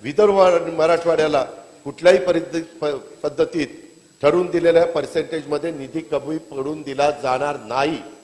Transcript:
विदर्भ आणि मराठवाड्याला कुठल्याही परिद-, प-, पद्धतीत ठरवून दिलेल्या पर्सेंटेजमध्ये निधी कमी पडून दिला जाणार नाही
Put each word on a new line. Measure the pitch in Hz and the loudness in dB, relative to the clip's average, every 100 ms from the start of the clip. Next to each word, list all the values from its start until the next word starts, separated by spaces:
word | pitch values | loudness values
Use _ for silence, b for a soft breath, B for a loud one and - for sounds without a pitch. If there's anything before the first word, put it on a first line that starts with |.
विदर्भ | 139 147 208 196 | -6 2 4 6
आणि | 185 175 165 | 6 4 0
मराठवाड्याला | 165 160 170 165 160 156 147 127 - - - | 0 2 2 2 0 2 0 -2 -10 -20 -16
कुठल्याही | 143 139 170 185 | -16 2 4 6
परिद-, | 180 165 160 165 165 - | 4 -2 -2 -8 -8 -6
प-, | 151 139 - - | -6 -6 -10 -8
पद्धतीत | 147 143 160 175 139 - - - _ _ | -8 -2 -2 0 -6 -8 -20 -20 _ _
ठरवून | 143 170 175 | 2 2 0
दिलेल्या | 175 170 170 170 | 0 4 4 4
पर्सेंटेजमध्ये | 165 135 170 151 160 143 147 160 | 0 -4 -4 -4 -6 -4 -4 -4
निधी | 156 135 160 | -8 -8 -10
कमी | 160 143 131 156 | -4 -6 -4 -8
पडून | - 139 135 156 | -8 -8 -6 -8
दिला | 139 135 143 | -10 0 0
जाणार | 147 131 127 143 139 110 | 0 -2 -2 -2 -6 -6
नाही | 123 143 151 - - | -2 -2 -2 -10 -20